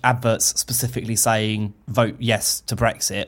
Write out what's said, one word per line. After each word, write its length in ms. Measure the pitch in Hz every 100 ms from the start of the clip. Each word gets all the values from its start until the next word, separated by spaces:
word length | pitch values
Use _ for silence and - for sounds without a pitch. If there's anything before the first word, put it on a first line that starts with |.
adverts 400 | 127 123 117 113 - -
specifically 560 | - 123 123 123 110 107
saying, 580 | 117 110 107 107 104 - -
"Vote 260 | 107 117 -
yes 400 | 117 107 - - -
to 80 | 117
Brexit," 500 | 117 - - 101